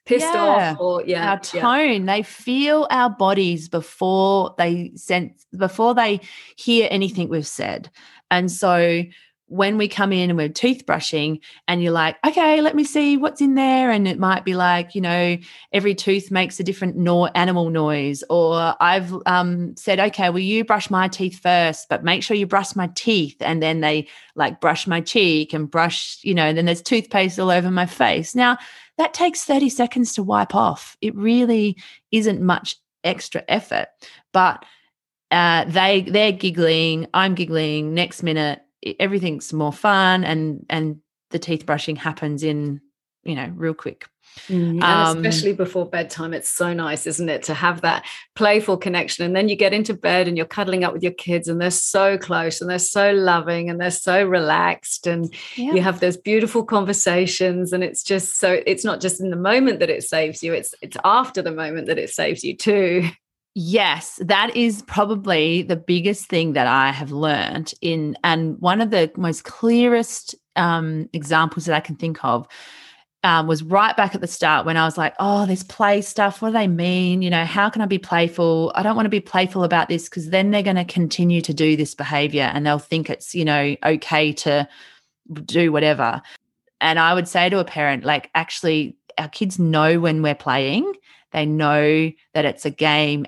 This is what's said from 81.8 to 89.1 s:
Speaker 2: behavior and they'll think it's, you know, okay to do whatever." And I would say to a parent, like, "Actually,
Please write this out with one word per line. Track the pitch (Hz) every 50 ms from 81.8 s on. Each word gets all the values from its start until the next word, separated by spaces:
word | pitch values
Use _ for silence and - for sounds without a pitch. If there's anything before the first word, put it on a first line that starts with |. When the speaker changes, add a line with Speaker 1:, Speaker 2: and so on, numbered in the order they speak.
| 151 - -
Speaker 2:
behavior | - 143 143 151 143 147 147 147 147 135 -
and | - 143 147
they'll | 147 147 147
think | - - 165 165 151 -
it's, | - - - - -
you | 175 160
know, | 156 147 147 143 143 143 - -
okay | 156 160 151 - - 165 151 156 151
to | 147 - - 156 143 147 143 - - - - - - _ _ _ _ _ _ - 160 151 156
do | - 127 165 170 165
whatever." | 151 147 151 151 147 143 131 113 117 - - - - - _ _ _ _ _ _ _ -
And | 151 160 160 165
I | 165 165 175
would | 185 175 175
say | - 180 175 180
to | 202 196
a | 170
parent, | - - 156 147 143 139 123 123
like, | 127 147 139 - - -
"Actually, | 160 165 - - - - 165 160 156 147 - - _ _ -